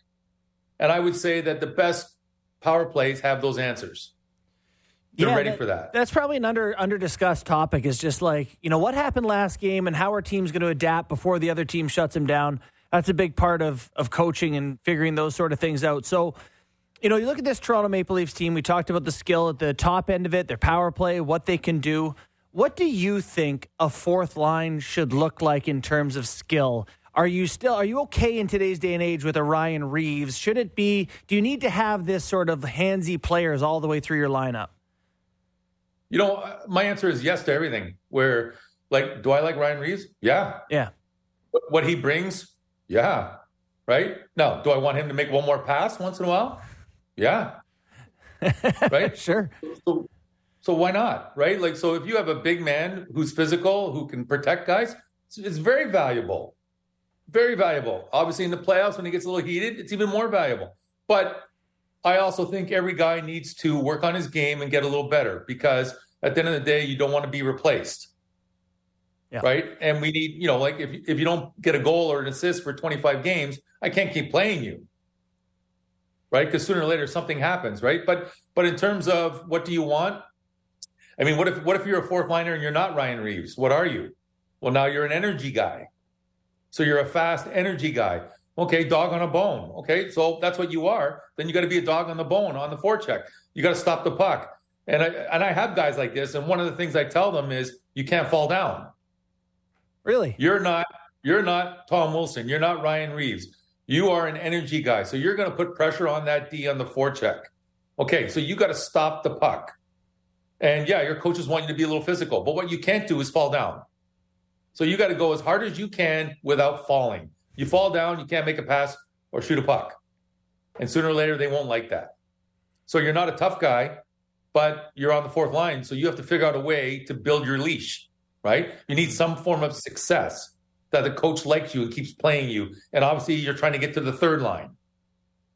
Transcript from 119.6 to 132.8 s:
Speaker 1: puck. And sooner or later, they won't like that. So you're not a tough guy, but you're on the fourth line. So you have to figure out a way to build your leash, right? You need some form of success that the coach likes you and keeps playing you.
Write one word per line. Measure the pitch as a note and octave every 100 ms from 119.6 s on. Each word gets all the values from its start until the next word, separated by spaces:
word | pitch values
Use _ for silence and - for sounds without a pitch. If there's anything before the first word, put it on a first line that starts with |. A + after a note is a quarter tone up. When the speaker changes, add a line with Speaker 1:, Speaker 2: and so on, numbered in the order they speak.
Speaker 1:
puck. | C3+ C3 - - _ _ _ _ _ _ _ -
And | A#2+
sooner | D#3+ D#3+
or |
later, | D#3 D#3 D3
they | C#3+
won't | C#3+ C3
like | A#2 A#2
that. | E2+ - _ _ _ _ _ _ _ -
So | D#3+
you're | D3+
not | D#3 F3
a |
tough | - F#3 F#3
guy, | D3+ A#2+ C#3 - - _ _ _ _
but | D3+ D3+ D3+ - -
you're | C#3+
on | D3
the | C3+
fourth | E3 D3+
line. | D3 E3+ C3+
So | B2
you | C3+ E3
have | -
to |
figure | B2+ D3 D3+
out | C#3
a |
way | C#3+ D3 C3 C3+
to | -
build | B2 G2+ D3 B2+
your | C3+
leash, | D3+ A#2+ - - - _ _ _
right? | G#2 C3 E3 - -
You | D3
need | E3
some | - E3 D#3+
form | F3+ D#3+
of | D3+ -
success | - - - E3 - - - _ _ _ _
that | D3
the | C#3+
coach | C#3+ E3 D3+ D3+
likes | D#3 C#3
you | B2+
and | A#2
keeps | A#2 C3+
playing | - D3+ D3 B2+
you. | G#2+ G2 -